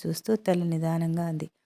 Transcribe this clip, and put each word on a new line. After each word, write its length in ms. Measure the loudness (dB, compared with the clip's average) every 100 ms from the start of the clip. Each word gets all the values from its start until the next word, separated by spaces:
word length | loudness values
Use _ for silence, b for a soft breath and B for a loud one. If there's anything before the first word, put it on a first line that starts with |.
| -4
చూస్తూ 280 | -6 0 0
తల్లి 320 | 2 2 2
నిదానంగా 580 | 0 0 0 0 0 -2
అంది. 240 | -4 -6 _